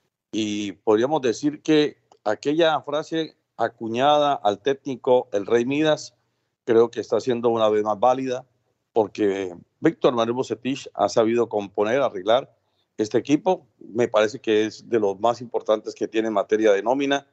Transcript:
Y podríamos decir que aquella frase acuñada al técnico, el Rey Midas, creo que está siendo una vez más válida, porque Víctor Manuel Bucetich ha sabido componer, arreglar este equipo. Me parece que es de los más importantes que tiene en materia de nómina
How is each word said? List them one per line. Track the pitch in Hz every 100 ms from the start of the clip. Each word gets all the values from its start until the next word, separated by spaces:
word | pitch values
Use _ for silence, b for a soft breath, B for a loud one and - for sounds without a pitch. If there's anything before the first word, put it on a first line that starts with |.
| _ _ _
Y | 107 107 104 101
podríamos | - - 107 131 156
decir | 123 107 147 151
que | - 156 147 - _ _ 104
aquella | 107 143 156 160 143
frase | 143 147 156 160 156 _ _ -
acuñada | 113 - 113 117 143 147 143
al | 139 104 98
técnico, | 139 139 143 120 135 127 -
el | 101 98
Rey | 117 120
Midas, | 143 156 147 - _ _ _ _ _ -
creo | 113 117
que | 117
está | - 110
siendo | 127 117 117
una | 113 107
vez | 107
más | 107 101
válida, | 123 131 131 127 - _ _ _ _
porque | 117 98 - 104 95 92 87 _ -
Víctor | 156 - 151
Manuel | 120 113
Bucetich | 127 123 107 127 135 -
ha | - 101
sabido | 120 110 120 113
componer, | 104 98 - 107 135
arreglar | 120 98 95 123 147 _ _ _ _ -
este | 107 117
equipo. | - 151 185 180 _ _
Me | - 107 117
parece | 107 107 120
que | - 107 110
es | - -
de | 113
los | 101 95
más | 117 120
importantes | 117 113 - 110 110 -
que | 107
tiene | 110 110
en |
materia | 101 95 107 110
de | 98
nómina | 110 139 139 139 -